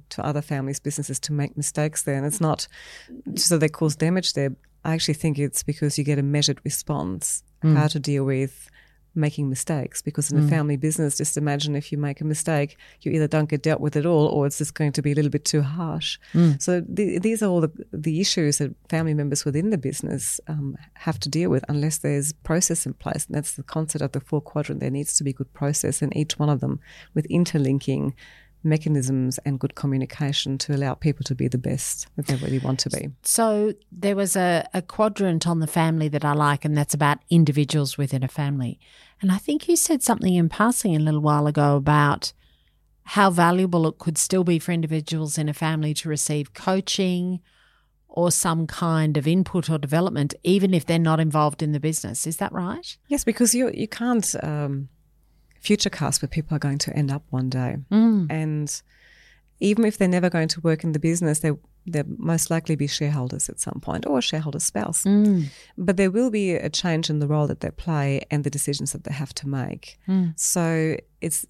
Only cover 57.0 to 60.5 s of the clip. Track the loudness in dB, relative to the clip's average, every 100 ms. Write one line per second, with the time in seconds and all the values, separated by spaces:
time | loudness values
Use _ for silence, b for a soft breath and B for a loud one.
57 | 0 -2 -4 -4 -2 -2 -2 -4 0 4
58 | 6 4 2 -2 -2 -2 -4 -8 _ b
59 | b b b b b -2 2 4 2 2
60 | 2 4 2 2 0